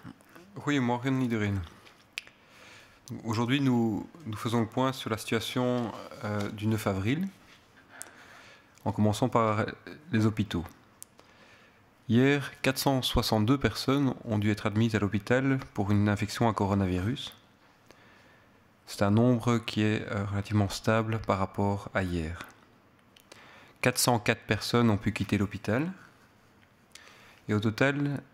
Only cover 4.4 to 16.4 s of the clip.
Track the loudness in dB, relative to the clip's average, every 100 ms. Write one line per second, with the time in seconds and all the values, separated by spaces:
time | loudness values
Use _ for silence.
4.4 | -2 0 0 0 -2 -2 -6 -6 -2 -4
5.4 | -2 -2 0 0 -4 -8 -14 -10 -6 -4
6.4 | -4 -4 -2 0 0 -2 0 -2 -4 -8
7.4 | -20 -20 _ -20 -20 -18 -18 -20 -20 -20
8.4 | -20 -20 _ -8 -4 2 2 2 2 2
9.4 | 2 0 -2 -6 -14 -18 -2 2 2 2
10.4 | -2 -4 -6 -12 _ -20 -20 _ -20 -20
11.4 | -20 -20 -20 _ _ _ 0 4 4 4
12.4 | -2 -4 -2 0 2 2 0 0 2 2
13.4 | 2 2 0 -2 0 2 2 -2 -2 0
14.4 | 0 0 0 2 2 2 0 0 0 2
15.4 | 2 0 -4 -4 0 2 2 0 -2 0